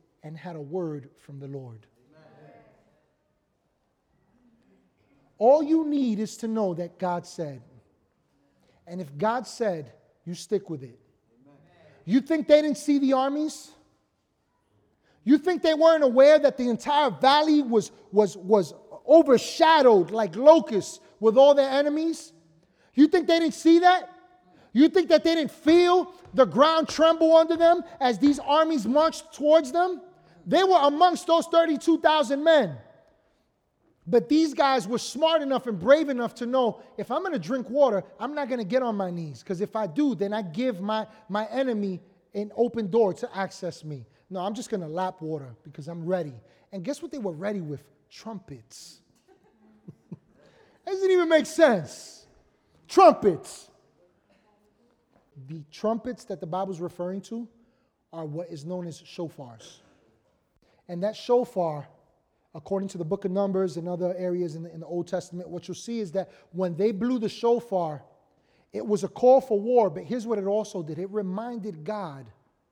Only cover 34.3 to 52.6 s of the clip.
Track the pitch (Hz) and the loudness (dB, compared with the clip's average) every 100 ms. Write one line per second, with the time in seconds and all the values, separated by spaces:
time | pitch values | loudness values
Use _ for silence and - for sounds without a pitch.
34.3 | 302 320 262 277 262 185 240 - 254 320 | 2 0 0 0 0 -2 -6 -8 -2 0
35.3 | 320 277 262 247 196 190 302 294 247 233 | 0 -2 -4 -4 -2 4 4 4 -4 -6
36.3 | - 240 262 240 - - - 208 269 370 | -8 -4 -2 -2 -4 -12 -14 -8 -6 -4
37.3 | 277 156 262 196 262 269 202 - - 233 | -6 -6 -6 -4 0 2 0 -6 -10 -10
38.3 | 294 269 247 190 247 247 202 185 175 156 | -8 -6 -6 -4 -2 -2 -4 -6 -8 -10
39.3 | 127 - 180 202 220 202 151 294 190 202 | -12 -10 -8 -6 -6 -6 -2 -2 -2 -4
40.3 | 214 190 156 254 185 202 220 214 - - | -6 -8 -6 -4 -4 -4 -6 -6 -14 -10
41.3 | 202 220 247 262 220 202 180 - _ _ | -8 -6 -4 -4 -4 -4 -8 -14 _ _
42.3 | 202 208 - 233 233 202 220 208 - - | -10 -8 -2 -2 -2 -2 0 0 -2 -8
43.3 | 190 190 - 180 - 156 143 113 _ - | -8 -8 -8 -12 -12 -14 -14 -16 _ -14
44.3 | 185 185 226 - 202 160 165 185 185 156 | -10 -8 -8 -8 -8 -6 -6 -6 -6 -10
45.3 | 156 131 117 147 139 151 170 165 185 151 | -10 -12 -20 -20 -18 -14 -10 -4 -4 -4
46.3 | 117 - _ _ 196 180 294 339 294 202 | -12 -20 _ _ -12 -8 -8 -10 -8 -8
47.3 | 156 202 208 156 135 - _ _ - 220 | -6 -6 -6 -8 -10 -14 _ _ -20 -16
48.3 | 214 - 127 - - - - _ _ _ | -16 -16 -20 -20 -20 -20 -20 _ _ _
49.3 | _ _ _ _ _ - - _ - _ | _ _ _ _ _ -20 -20 _ -20 _
50.3 | _ _ _ _ _ - 381 381 370 330 | _ _ _ _ _ -10 -2 2 2 4
51.3 | 320 262 - 311 202 147 - - - _ | 2 2 4 4 4 -2 -14 -20 -20 _
52.3 | _ _ _ | _ _ _